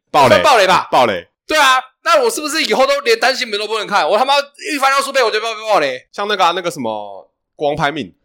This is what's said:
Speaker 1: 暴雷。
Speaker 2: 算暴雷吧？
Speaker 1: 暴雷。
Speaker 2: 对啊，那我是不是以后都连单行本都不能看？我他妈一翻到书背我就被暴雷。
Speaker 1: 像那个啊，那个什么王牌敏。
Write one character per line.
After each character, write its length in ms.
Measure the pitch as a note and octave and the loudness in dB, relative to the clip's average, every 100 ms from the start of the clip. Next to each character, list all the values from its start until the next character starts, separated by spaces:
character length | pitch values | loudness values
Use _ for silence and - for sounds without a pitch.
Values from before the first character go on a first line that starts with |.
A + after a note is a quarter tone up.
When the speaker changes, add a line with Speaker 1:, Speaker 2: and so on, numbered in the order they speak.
| _ | _
Speaker 1:
暴 120 | - | 2
雷。 60 | E3+ | 4
Speaker 2:
算 140 | G3+ | 4
暴 140 | F3 B3 | 4 4
雷 100 | F#3 | 4
吧？ 200 | E3+ A#2 | 2 2
Speaker 1:
暴 140 | D#3 A#2+ | 2 2
雷。 220 | F#2 E2+ _ - | 0 -8 _ -4
Speaker 2:
对 100 | D4+ | 0
啊， 220 | C#4 C4 - _ | 2 2 -2 _
那 180 | D#4+ E4 | 0 2
我 60 | A#3 | 2
是 120 | - | -2
不 80 | D4+ | -6
是 120 | D4+ | -4
以 100 | C4 | -2
后 120 | G#3 C4+ | 2 2
都 140 | C#4+ | 0
连 160 | A#3+ A3+ | 0 0
单 160 | A#3+ | 0
行 160 | B3+ B3 | -2 -4
本 80 | G#3 | -6
都 80 | G#3 | -4
不 120 | A3 | -6
能 100 | F#3 | -2
看？ 200 | G3+ D#3 | 0 2
我 80 | G#3 | 2
他 80 | C4 | 2
妈 80 | C#4+ C#4 _ - | 0 -2 _ -8
一 40 | D4 | -2
翻 140 | C4+ | 0
到 80 | C4+ | 0
书 140 | C4+ | 0
背 100 | C4+ | 0
我 80 | A3+ | 0
就 80 | G#3 | 0
被 60 | A3+ G#3+ A3 | -6 -8 -2
暴 80 | G3 | 0
雷。 280 | C#3+ B2+ - | 0 -4 -12
Speaker 1:
像 160 | - G#3 | -8 -4
那 80 | G3+ | 0
个 80 | |
啊， 80 | F3 | 0
那 100 | E3+ | 0
个 80 | F3 | -4
什 80 | D#3+ | -6
么 540 | A#2 G#2+ G#2 F#2+ - _ _ - | -6 -6 -10 -16 -20 _ _ -6
王 180 | D3 C#3+ | -4 -2
牌 140 | D3 | -2
敏。 220 | D#3 F#2+ _ | -4 -10 _